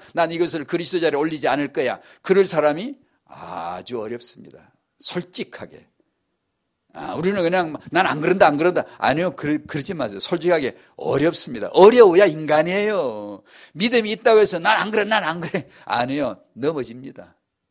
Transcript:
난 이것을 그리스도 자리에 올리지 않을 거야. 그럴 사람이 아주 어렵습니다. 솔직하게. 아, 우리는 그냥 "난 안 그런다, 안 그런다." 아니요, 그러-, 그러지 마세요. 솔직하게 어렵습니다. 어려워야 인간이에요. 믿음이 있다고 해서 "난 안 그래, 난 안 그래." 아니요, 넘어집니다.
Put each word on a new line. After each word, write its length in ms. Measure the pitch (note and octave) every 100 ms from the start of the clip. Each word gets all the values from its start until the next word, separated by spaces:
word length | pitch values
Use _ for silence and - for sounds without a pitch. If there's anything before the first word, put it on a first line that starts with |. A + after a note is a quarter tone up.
| -
난 180 | - E3
이것을 320 | E3 E3+ D#3+
그리스도 360 | C#3+ E3+ E3+ F3+
자리에 180 | E3 C#3+
올리지 300 | D#3 D#3 C3+
않을 240 | C3+ C#3+
거야. 260 | E3 C3 G2+ - -
그럴 240 | - F#3+
사람이 520 | F#3 E3+ D3+ D3 C#3+ C#4 _ _
아주 760 | _ C2+ E2+ F2 E2+ F2 F#2 B2
어렵습니다. 760 | G#2+ A#2 - - - - _ _ _ _
솔직하게. 840 | - F3+ E3+ - - - G2+ C#2 _ _ _ _ _ _ _ _ _ _ _
아, 220 | - D3
우리는 260 | A#2+ F3 G3+
그냥 320 | E3 F#3 E3 C#3+ -
"난 160 | D#3 F#3
안 140 | C#3+
그런다, 260 | E3 F#3 F3+
안 100 | C#3+
그런다." 280 | E3+ D#3+ - -
아니요, 360 | A2 C#3+ F3+
그러-, 240 | - D3 D3+ D3+
그러지 280 | D#3 C#3
마세요. 260 | F3 A#2 G2
솔직하게 560 | - F3 E3 E3 C3 - _ -
어렵습니다. 720 | D2+ C3+ D#3 - - A#2 G2+
어려워야 540 | - G3 B3 G#3+ E3+ G3+
인간이에요. 1160 | D#3 D#3 D3+ E3 F#3+ G#3 G3+ C#3 G#2+ G#2 G2+ _ - -
믿음이 400 | D3 A3 A#3+ G#3+
있다고 280 | G#3+ A#3+ A3
해서 180 | G#3 F3+
"난 200 | F3+ G#3+
안 120 | F#3
그래, 140 | G#3+
난 200 | G#3 A3
안 160 | D#3+ E3+
그래." 280 | E3 F#3+ - - -
아니요, 540 | A2+ B2 C#3+ C3+ G2 _
넘어집니다. 840 | - C#3 D#3 A#2 A#2+ C3+ - F2 _ _ _ _